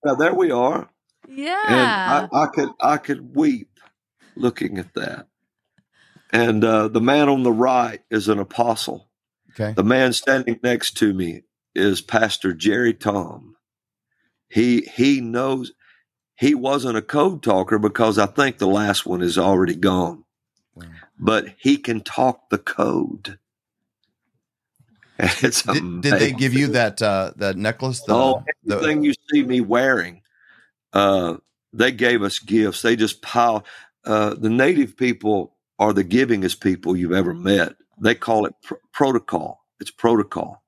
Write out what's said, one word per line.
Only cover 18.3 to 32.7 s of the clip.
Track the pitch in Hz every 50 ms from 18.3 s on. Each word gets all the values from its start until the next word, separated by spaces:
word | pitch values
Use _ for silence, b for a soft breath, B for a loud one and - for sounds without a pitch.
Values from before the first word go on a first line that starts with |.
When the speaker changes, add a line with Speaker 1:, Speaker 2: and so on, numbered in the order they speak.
| - - 143 135 117 _
Speaker 1:
the | -
last | 95 98 104 107 101 98 - -
one | - 92 90 90
is | 87 82 92
already | 92 95 98 90 92 87 -
gone. | 80 92 98 92 92 90 85 87 - - _ _ _ _ _ _ _ _ _ _
Speaker 3:
Wow. | 85 85 85 82 82 B B B
Speaker 1:
But | _ - - 110 107 - - - _
he | - 135 143
can | 143 - - 117 110
talk | 104 - - - 127 131 123 _ _ _
the | - 95
code. | - - - - - - - - - - - - - - - _ _
<laughs> | _ _ _ _ _ _ _ _ _ _ _ _ _ _ _ _ _ _ _ _ _ _ _ _ _ _ _ _ _ _ _ _ _ _ -
It's | 90 90 - - - 123 120 - -
Speaker 3:
Did, | - - 156 - 90 87 87 -
did | 143 131
they | 95 - 139 131
give | 120 131 135 123
you | 135 143
Speaker 1:
amazing. | 135 123
Speaker 3:
that, | 123 117 107 101 - 113
uh, | 107 98 95 95 - -
that | - 104 98 98
necklace? | 92 101 107 117 - - 131 127 123 -
The, | - 107
Speaker 1:
Oh, | 117 131 131 131 131 123 - 156 _ _
Speaker 3:
the | - 208
Speaker 1:
everything | 196 160 156 151 151 147
you | 147 135 - _ - 147
see | 147 135
me | 123 127 127
wearing, | 120 98 113 123 127 135 131 110 85 87 87 87 _ b b b b b b b b b b _ _ _ -
uh, | 98 101 98 98 95 90 85 82 80 _ _ _ _ _ _ -
they | 110 117 127
gave | 131 107 123 120 120 113 101
us | 98 92 -
gifts. | - - 98 110 107 101